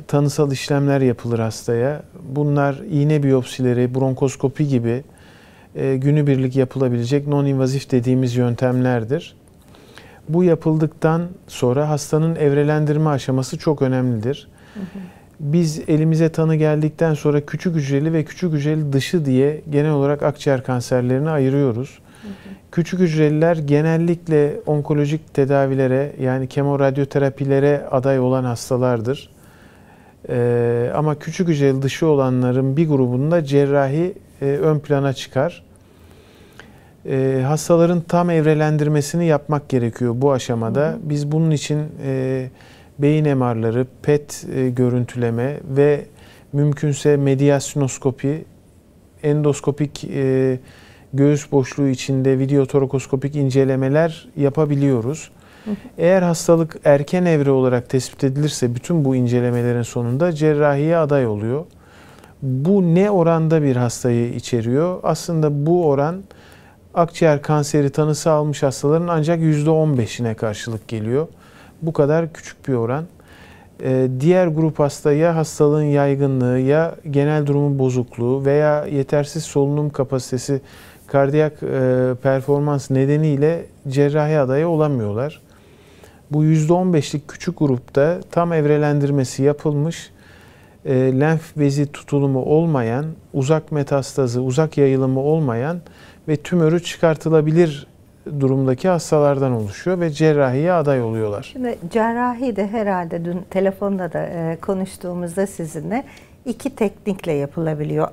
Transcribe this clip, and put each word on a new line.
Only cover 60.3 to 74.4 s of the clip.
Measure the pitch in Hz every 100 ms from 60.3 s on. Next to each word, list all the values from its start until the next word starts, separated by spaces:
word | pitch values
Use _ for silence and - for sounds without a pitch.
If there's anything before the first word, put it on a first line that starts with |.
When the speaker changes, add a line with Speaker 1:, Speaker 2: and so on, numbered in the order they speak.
Speaker 1:
cerrahiye | 151 156 147 147 139 160 170
aday | 147 143 117
oluyor. | 104 110 139 180 - - - - - - -
Bu | 135 131 156 202 175 170
ne | 208
oranda | 196 165 165 160 160
bir | 139 123
hastayı | 120 - 123 120 120
içeriyor? | 120 - 120 113 135 175 185
Aslında | - 160 - 165 151 147 151
bu | 180 156
oran | 139 151 185 196 - - - - - -
akciğer | 180 165 - 165 147
kanseri | 151 151 143 151 139
tanısı | 156 151 147 170
almış | 151 151 139
hastaların | 139 127 143 165 175
ancak | 165 151 170
yüzde | 160 147 151
on | 160 156 127
beşine | 107 - 117
karşılık | 110 113 101 - 110 -
geliyor. | 110 107 131 165 - - - - -
Bu | 165
kadar | 156 143 160 165
küçük | - - - -
bir |
oran. | 123 113 143 175 - - - - - - -
Ee, | 131 131 131 127
diğer | 156 185